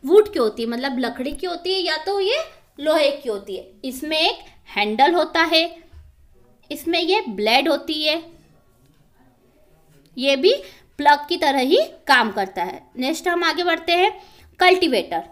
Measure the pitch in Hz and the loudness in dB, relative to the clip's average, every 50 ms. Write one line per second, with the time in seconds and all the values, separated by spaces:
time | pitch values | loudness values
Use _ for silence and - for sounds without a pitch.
0 | - 262 339 427 415 - - 330 240 214 214 - 226 226 233 240 262 277 254 247 | 0 6 6 6 6 6 0 -2 -2 -2 -2 -4 -6 -6 -6 -4 -6 -4 -4 -2
1 | 254 233 - - 254 285 294 - - 359 349 339 - 359 381 381 349 339 311 311 | -4 -4 -4 -6 -8 -8 -8 -8 -8 -8 -8 -8 -4 -4 -4 -2 -2 -4 -4 -4
2 | 311 381 403 403 381 392 494 605 640 - - - _ _ _ - 285 311 311 320 | -4 -4 -2 -2 0 0 -2 -2 -4 -8 -14 -20 _ _ _ -6 -2 0 2 2
3 | 302 277 277 285 - 233 214 196 202 - 190 185 - - - _ - 262 247 262 | 2 0 0 -2 -6 -6 -6 -6 -8 -10 -12 -12 -12 -16 -20 _ -12 -10 -10 -8
4 | - 302 320 311 320 392 415 - - - _ - _ - - 208 208 208 214 220 | -8 -6 -2 0 0 0 -2 -4 -14 -20 _ -20 _ -10 -4 -2 -2 -2 2 2
5 | 269 311 339 349 311 320 - 339 330 330 330 320 330 339 330 - - - - - | 4 4 4 2 0 0 0 0 0 2 2 0 0 0 -6 -14 -20 -20 -20 -20
6 | - - _ _ - _ _ _ - _ _ _ _ _ 294 277 - 330 339 339 | -20 -20 _ _ -20 _ _ _ -20 _ _ _ _ _ -12 -8 -4 -2 -2 0
7 | 349 330 370 427 - 247 208 190 208 214 233 262 277 330 285 - - - 311 302 | 0 2 0 0 0 -4 -6 -2 0 2 2 2 4 2 0 0 -2 -6 -8 -4
8 | 302 302 302 330 330 - - - _ _ _ _ _ _ _ _ _ _ _ _ | -2 -2 -2 -2 -6 -12 -20 -20 _ _ _ _ _ _ _ _ _ _ _ _
9 | _ _ _ _ _ _ _ _ _ _ _ _ _ _ _ _ _ _ _ _ | _ _ _ _ _ _ _ _ _ _ _ _ _ _ _ _ _ _ _ _
10 | _ _ _ 254 247 277 277 262 269 381 523 571 - - - - _ _ _ - | _ _ _ -2 0 0 2 4 4 2 2 2 -2 -14 -20 -20 _ _ _ 0
11 | 294 294 294 285 294 - 339 359 320 294 269 277 247 262 330 494 640 659 - - | 4 4 4 4 2 -6 -4 0 0 0 2 2 2 4 4 2 2 0 -6 -16
12 | _ - 277 247 226 220 196 220 196 190 190 185 175 185 - - - _ _ 247 | _ 2 4 4 4 0 -2 -4 -4 -4 -4 -6 -6 -6 -8 -12 -18 _ _ -6
13 | 254 262 320 320 - 359 349 349 339 330 311 311 349 349 330 320 330 349 339 349 | -4 -4 -4 -4 -2 -2 -2 0 0 -2 -2 0 -2 -2 -2 -2 -2 0 2 2
14 | 370 415 427 - - - - - - - _ - 359 359 370 370 359 311 262 208 | 2 2 0 -4 -20 -20 -20 -20 -20 -20 _ 2 4 4 4 4 2 0 0 0
15 | 165 - 175 165 - - | -2 -2 -6 -6 -6 -8